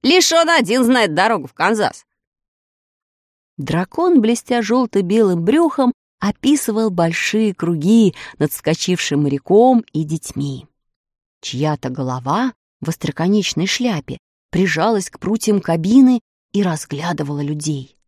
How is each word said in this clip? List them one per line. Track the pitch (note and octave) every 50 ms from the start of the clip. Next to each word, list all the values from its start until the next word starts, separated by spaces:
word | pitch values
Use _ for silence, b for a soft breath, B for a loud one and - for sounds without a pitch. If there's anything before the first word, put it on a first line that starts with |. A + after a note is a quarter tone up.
| -
"Лишь | B3+ E4 F#4 F4 - E4
он | E4 E4 D#4+
один | E4+ D#4+ A#3+ E3+ A3+ B3+ B3+
знает | A#3 B3+ B3 A3 F#3+ D3+
дорогу | D#3 F#3 A3 A#3 F#3 C3+ C3+
в | _
Канзас!" | _ D#3+ F#3+ A3+ G#3+ G3+ C#3 - - - _ _ _ _ _ _ _ _ _ _ _ _ _ _ _ _ _ _ _ _ _ _ _ _ _ _ _ _ _ _
Дракон, | - D3 - - E3 F#3 - - - E4+ F#4 F4 C#4+
блестя | G#3 A3 A#3+ A3+ - - B3 A#3+ A3+
жёлто-белым | G3 A3+ B3+ B3+ A3+ - G3 G3 E3+ G3+ A3+ A3 G3 F3+ E3+ E3
брюхом, | F3+ B3+ D#4 E4+ D#4 - - C4+ B3 - _ _ _ _ _
описывал | - G3+ G#3 _ - B3+ D4+ C#4+ - - G#3+ G#3+ A3+ A3
большие | F#3 E3+ E3+ E3 E3 - - - - G#3+ A3 G#3+ F#3
круги | _ - E3+ E3+ D#3+ C#3+ F3+ A3 A#3 A3 F#3+ B B B B B B
над | D3+ D3+ -
вскочившим | - - - E3 - - - F3+ E3+ - - D3 C#3+ D3
моряком | C#3+ C#3 C#3 _ - F#3 G#3 A#3+ B3+ B3+ A#3 A3 _ _
и | D3+ D#3+
детьми. | D3 D#3+ D#3 - - - - C#3+ C#3+ C3+ B2+ C3+ _ _ _ _ _ _ _ _ _ _ _ _ _ _ _
Чья-то | - - - B2 D3 D3+ D3+ C#3+ - C3
голова | B2+ C3+ C3+ B2+ B2+ B2+ B2 C3 D3+ G3+ B3+ C4 A3+ _ _ _ _ _
в | - -
остроконечной | E3 - - D3 C#3+ - E3 F3+ G3+ G#3+ F#3 - - D#3 E3+
шляпе | G3 - - B3 B3 G#3 D3+ C3+ - C3 - _ _ _ _ _ _
прижалась | - F3 F#3+ F#3+ D3 D#3 D#3+ A3 A#3 G3+ F#3+ -
к | - -
прутьям | - F#3 G#3+ A3 - - G#3 G3+
кабины | - - E3 E3 D#3+ F#3+ A3+ C4+ C4+ B3+ B3+ A#3 _ _ _ _ _ _ _
и | G3+ G3+
разглядывала | F#3 D#3+ D3+ - _ - C#3 D#3 F3 F3 D3 D#3 C#3+ D3 C#3+ D3
людей. | C#3+ D3+ D3 D3 D3+ D3+ C#3 C3 - _ _ _